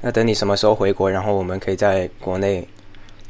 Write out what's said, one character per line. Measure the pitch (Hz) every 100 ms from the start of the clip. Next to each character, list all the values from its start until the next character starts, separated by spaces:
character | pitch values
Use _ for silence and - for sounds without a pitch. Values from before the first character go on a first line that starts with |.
那 | 120
等 | 113 113
你 |
什 | 104
么 | 101 101
时 | 107
候 |
回 | 107 98
国， | 98 95
然 | 95
后 | 104 98
我 |
们 | 90 95
可 | 95
以 | 92
在 | 104 95 87 -
国 | - 92
内 | 98 92 82 - - - - -